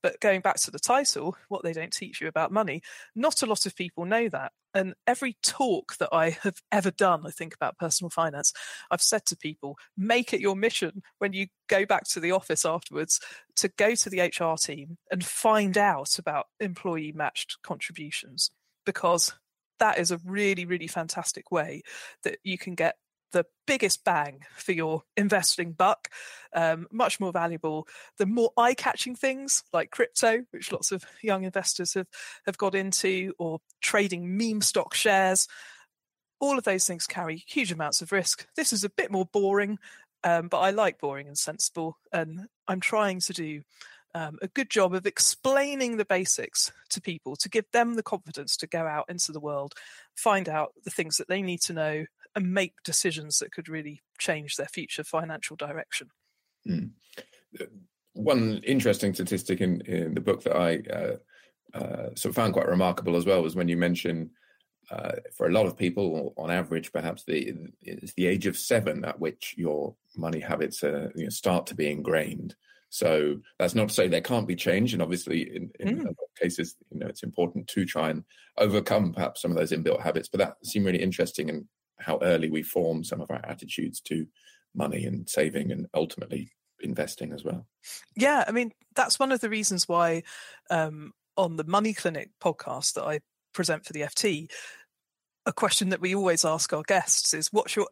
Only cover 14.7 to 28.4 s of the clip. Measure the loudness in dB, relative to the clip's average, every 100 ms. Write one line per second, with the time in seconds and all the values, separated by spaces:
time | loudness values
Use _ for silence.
14.7 | -4 -10 -16 _ -6 -4 0 4 4 4
15.7 | 4 4 4 0 -2 0 -4 -4 _ -8
16.7 | -4 -4 -4 -6 -4 -4 -4 -10 -12 -10
17.7 | -8 -8 -12 -10 -10 -10 -2 -2 _ _
18.7 | _ -6 0 4 4 2 -2 _ _ _
19.7 | _ 2 4 0 -2 -4 0 2 0 -2
20.7 | -4 -4 -6 -6 -6 -4 -6 -2 -2 -2
21.7 | -6 -14 -16 -16 -6 -6 -4 -6 -6 -6
22.7 | 0 0 0 _ _ _ 0 0 _ 0
23.7 | 2 4 2 2 2 0 -6 -20 -12 -4
24.7 | -2 0 -2 _ 0 4 4 2 0 -4
25.7 | 2 4 4 -4 -16 -18 -18 -6 0 2
26.7 | 0 -4 0 0 2 -2 0 0 0 -2
27.7 | -4 -6 -18 -20 -2 2 4